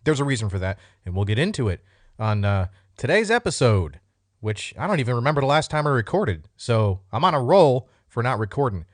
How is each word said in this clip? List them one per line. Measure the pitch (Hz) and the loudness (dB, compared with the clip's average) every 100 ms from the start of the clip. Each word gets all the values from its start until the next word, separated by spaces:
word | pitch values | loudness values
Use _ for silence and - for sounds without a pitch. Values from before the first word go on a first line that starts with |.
There's | - 143 | 0 0
a | |
reason | 139 131 107 | 0 -2 -2
for | 95 | -4
that, | 92 98 - _ | -4 -6 -12 _
and | - | -8
we'll | 90 | -4
get | 101 107 | -2 0
into | 175 208 117 | -2 -2 -4
it | 87 _ _ _ _ | -4 _ _ _ _
on, | 110 104 | -2 0
uh, | 101 98 92 - _ - | 0 0 -2 -8 _ -10
today's | - 185 214 | 0 0 2
episode, | 233 233 - 127 104 80 - _ _ _ _ | 0 0 2 2 2 0 -8 _ _ _ _
which | 107 107 - - | -8 -8 -10 -8
I | 170 | -2
don't | 185 | -2
even | 120 | 0
remember | 120 127 151 | 0 0 0
the | 135 | 2
last | 147 151 | 2 0
time | 156 151 | -2 0
I | |
recorded. | 135 107 180 185 82 - _ | 0 0 0 0 -4 -8 _
So | - 113 107 95 _ | -2 2 2 -2 _
I'm | 110 | -2
on | 180 | 0
a | 156 | 2
roll | 123 190 156 127 - _ _ | 4 6 6 4 -2 _ _
for | - | -4
not | 120 120 | -2 -2
recording. | 107 - 139 95 80 | -4 -2 -2 -2 -12